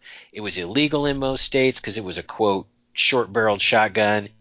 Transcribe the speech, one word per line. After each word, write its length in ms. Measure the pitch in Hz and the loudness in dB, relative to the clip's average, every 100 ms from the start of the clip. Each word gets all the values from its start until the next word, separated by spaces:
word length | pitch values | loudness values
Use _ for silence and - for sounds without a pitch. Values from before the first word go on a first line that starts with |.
| - - - | -20 -20 -18
It 80 | - | -10
was 160 | 104 92 | -8 -6
illegal 480 | 87 117 151 147 143 | -4 0 0 0 -2
in 100 | 139 | -2
most 240 | 135 131 | -2 -4
states 360 | - 139 131 127 | -2 2 2 0
'cause 160 | - 104 | -6 -8
it 60 | |
was 120 | 95 87 | -8 -8
a, 40 | |
quote, 460 | - - 107 95 90 _ _ | -8 0 2 2 -4 _ _
short-barreled 680 | - - 131 101 101 110 101 | -2 0 2 0 2 2 2
shotgun," 680 | - 117 107 104 107 107 101 _ | 2 2 2 2 2 2 -2 _